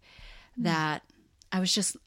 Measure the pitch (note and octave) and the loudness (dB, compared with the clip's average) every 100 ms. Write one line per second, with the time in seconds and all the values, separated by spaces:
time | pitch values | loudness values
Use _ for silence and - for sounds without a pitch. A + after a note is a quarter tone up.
0 | - - - - - - - D#3+ D#3 D3+ | -20 -20 -20 -20 -16 -2 0 2 2 -2
1 | - _ _ _ - F#3 F#3 G#3 G3 - | -6 _ _ _ -4 -2 2 2 0 -4